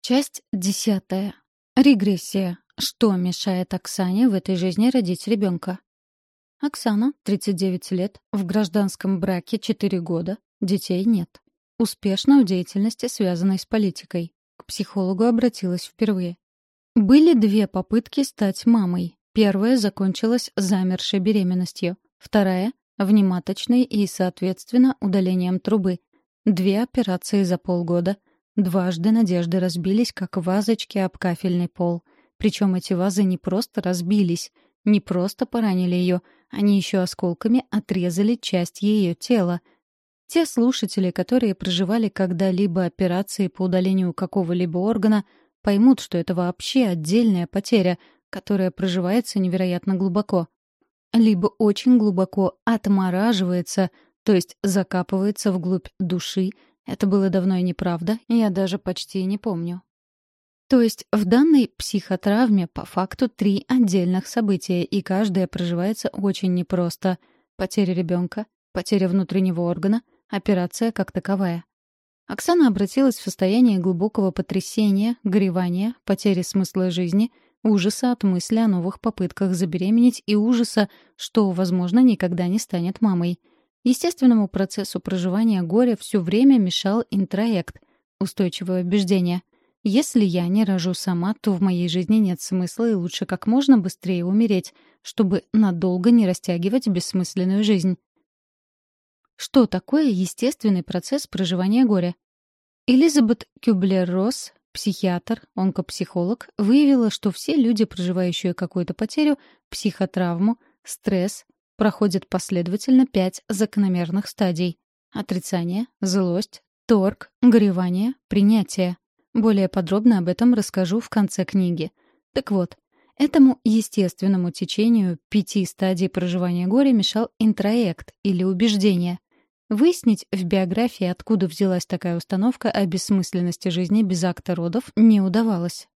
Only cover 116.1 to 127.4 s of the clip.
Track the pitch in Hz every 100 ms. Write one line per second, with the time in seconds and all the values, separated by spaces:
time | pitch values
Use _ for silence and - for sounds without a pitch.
116.1 | 190 185 175 - - _ _ - 220 190
117.1 | - - _ 247 226 208 180 180 180 220
118.1 | 269 _ 196 202 226 185 - 180 175 _
119.1 | _ _ 240 226 202 190 - 170 196 226
120.1 | 208 175 180 240 240 202 - 185 208 -
121.1 | 220 202 - 185 196 180 170 160 _ _
122.1 | _ _ - - 196 175 - _ _ _
123.1 | _ 294 330 262 247 233 220 214 - 185
124.1 | - 190 190 175 - 180 - 226 233 190
125.1 | 170 _ 214 - 208 180 - 190 180 185
126.1 | - 180 180 180 175 180 233 277 233 190
127.1 | 214 226 _